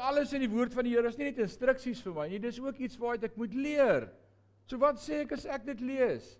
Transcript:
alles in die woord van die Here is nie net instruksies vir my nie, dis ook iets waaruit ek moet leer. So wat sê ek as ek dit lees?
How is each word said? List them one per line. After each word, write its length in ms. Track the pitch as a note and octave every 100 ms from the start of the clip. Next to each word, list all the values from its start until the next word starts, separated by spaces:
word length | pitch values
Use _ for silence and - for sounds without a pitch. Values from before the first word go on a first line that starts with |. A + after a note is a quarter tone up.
| C4
alles 240 | C#4+ C#4+
in 140 | C#4 B3
die 20 |
woord 240 | A3 B3
van 160 | B3 A#3+
die 60 |
Here 160 | A#3 A#3
is 80 | A#3+
nie 80 | C#4+
net 140 | C4
instruksies 560 | G3 - B3+ C4 B3+ A3
vir 160 | F#3+ D#3+
my 80 | D3+
nie, 100 | G3
dis 220 | A#3 A#3
ook 180 | C4+ C4
iets 160 | B3+ -
waaruit 260 | A#3 A#3 A3+
ek 80 | G#3
moet 220 | A3+ A#3+
leer. 500 | C#4+ D4 B3+ C#3+ A2 - _ _ _ _ -
So 100 | B3+
wat 220 | C#4+ C#4+
sê 160 | - D4+ C#4
ek 100 | C#4+
as 80 | - C4+
ek 100 | A#3
dit 160 | A3+
lees? 460 | B3+ C4+ A#3+ B2 -